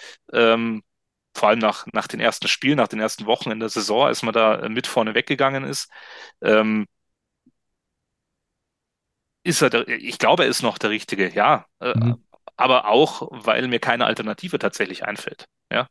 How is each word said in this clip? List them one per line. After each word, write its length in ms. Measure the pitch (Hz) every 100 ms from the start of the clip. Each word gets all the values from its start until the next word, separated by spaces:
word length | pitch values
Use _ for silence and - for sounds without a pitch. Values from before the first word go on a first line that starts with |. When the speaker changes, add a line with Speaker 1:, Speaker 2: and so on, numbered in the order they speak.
| - - _
Speaker 1:
ähm, 500 | 120 117 117 117 107 - _ _ _ _ -
vor 120 | 104
allem 80 | 117
nach, 260 | 107 - -
nach 140 | 107 -
den 120 | 113
ersten 280 | 117 - -
Spielen, 300 | - 131 147
nach 100 | 107
den 120 | 107
ersten 260 | 110 - 107
Wochen 240 | 120 -
in 100 | 110
der 80 | 110
Saison, 380 | 117 101 110 135
als 160 | 113
man 100 | 113
da, 220 | 113 110 107
äh, 80 | 110
mit 180 | 113 -
vorne 280 | 127 110
weggegangen 500 | 113 - 139 135 135
ist, 260 | 135 139 - - - - - _
ähm, 440 | 110 107 107 107 104 _ _ _ _ _ _ _ _ _ _ _ _ _ _ _ _ _ _ _ _ _ _ _ _ _
ist 180 | 180 -
er 80 | 131
der, 180 | 120 120
ich 300 | 117 - -
glaube, 260 | 117 165
er 40 | 127
ist 140 | 123
noch 160 | 117 -
der 120 | 107
Richtige, 400 | 104 - 101 92
ja, 360 | 101 120 143 - _
äh, 140 | 123
Speaker 2:
Mhm. 280 | 113 117 117 _ _ - -
Speaker 1:
aber 320 | 131 127 104
auch, 400 | 117 151 - -
weil 380 | 123 113 117 127
mir 100 | 120
keine 240 | - 120 117
Alternative 520 | 110 107 104 180 143
tatsächlich 460 | 101 - 95 92
einfällt, 420 | - 104 - - - _ _
ja. 140 | 113 127